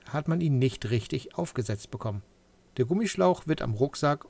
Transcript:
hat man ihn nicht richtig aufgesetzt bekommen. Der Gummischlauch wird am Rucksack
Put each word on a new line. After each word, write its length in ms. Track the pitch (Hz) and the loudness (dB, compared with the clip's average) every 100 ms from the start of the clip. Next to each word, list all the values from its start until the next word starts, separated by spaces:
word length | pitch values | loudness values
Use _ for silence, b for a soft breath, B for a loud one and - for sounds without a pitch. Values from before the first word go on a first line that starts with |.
| - | -6
hat 200 | 147 156 | -4 0
man 100 | 165 | 0
ihn 180 | 165 131 | 2 4
nicht 320 | 131 - 104 | 2 0 -2
richtig 460 | 117 - 127 - - | -2 0 -6 -6 -6
aufgesetzt 560 | 170 - 107 104 - | -6 -4 -4 -4 -6
bekommen. 300 | 107 110 101 - _ _ _ _ - | -6 -6 -6 -10 _ _ _ _ -2
Der 80 | 123 | 0
Gummischlauch 600 | 190 208 190 180 175 156 | 2 0 4 4 4 0
wird 160 | - | -2
am 120 | 120 | 0
Rucksack 520 | 107 139 - 147 147 - | 0 0 2 2 0 -4